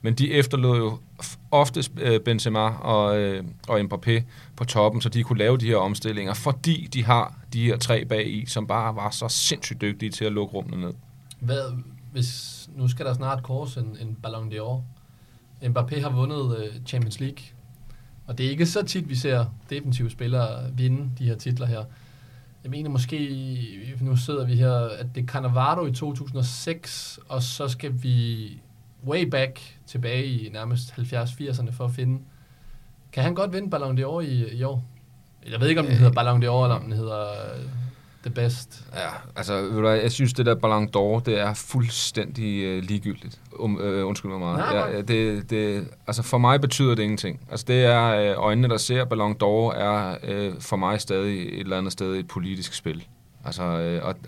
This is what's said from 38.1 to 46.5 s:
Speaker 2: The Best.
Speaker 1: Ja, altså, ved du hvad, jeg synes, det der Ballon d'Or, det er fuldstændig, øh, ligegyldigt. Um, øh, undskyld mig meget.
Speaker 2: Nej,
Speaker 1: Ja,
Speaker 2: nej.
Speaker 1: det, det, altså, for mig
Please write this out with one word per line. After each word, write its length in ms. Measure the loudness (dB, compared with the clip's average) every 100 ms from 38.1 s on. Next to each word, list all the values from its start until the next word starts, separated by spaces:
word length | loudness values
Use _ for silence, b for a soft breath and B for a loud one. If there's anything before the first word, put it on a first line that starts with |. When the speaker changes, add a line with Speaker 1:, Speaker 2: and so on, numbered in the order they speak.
| -10
Speaker 2:
The 60 | -6
Best. 500 | 0 0 0 -8 -18 -14
Speaker 1:
Ja, 140 | -8 -8 -8 -12 -8
altså, 180 | -2
ved 160 | 0 0
du 100 | 2
hvad, 140 | 6 6
jeg 160 | 4
synes, 200 | 4 2
det 140 | 4 4
der 80 |
Ballon 300 | 4 4 4 4 2
d'Or, 260 | 4 2
det 160 | 2 2
er 140 | 2
fuldstændig, 1080 | -2 -2 0 0 0 -4 -2 -4 -4 -2 0
øh, 200 | 0 -2
ligegyldigt. 580 | -2 -2 -2 -6 -12 -16 -18
Um, 280 | -4 -2 0
øh, 260 | 0 0 -2
undskyld 240 | -4 -4
mig 100 | -4
meget. 180 | -2 0
Speaker 2:
Nej, 180 | 2 0
Speaker 1:
Ja, 160 | 0
Speaker 2:
nej. 80 | -2
Speaker 1:
det, 480 | 0 2 2 0 -2
det, 380 | 0 0 -2 -6 -10 -6
altså, 160 | -4
for 160 | 0 4
mig 220 | 6